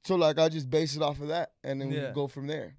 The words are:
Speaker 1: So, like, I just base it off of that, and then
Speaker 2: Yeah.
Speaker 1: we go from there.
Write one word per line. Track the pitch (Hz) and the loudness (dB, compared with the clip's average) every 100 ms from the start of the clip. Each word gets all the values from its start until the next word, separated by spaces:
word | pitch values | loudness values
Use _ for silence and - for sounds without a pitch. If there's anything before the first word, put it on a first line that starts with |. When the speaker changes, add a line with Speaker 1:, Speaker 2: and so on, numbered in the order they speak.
| - | 2
Speaker 1:
So, | 185 | 4
like, | 160 147 | 4 6
I | 160 | 4
just | 160 131 | 2 0
base | 151 156 143 | 0 0 0
it | |
off | 147 143 | -2 -2
of | 147 | -4
that, | 170 160 _ | -4 -4 _
and | 135 139 | -6 -4
then | 139 | -2
Speaker 2:
Yeah. | 151 135 | -4 -4
Speaker 1:
we | |
go | 139 139 | -4 -4
from | 139 139 | -6 -6
there. | 156 107 | -6 -8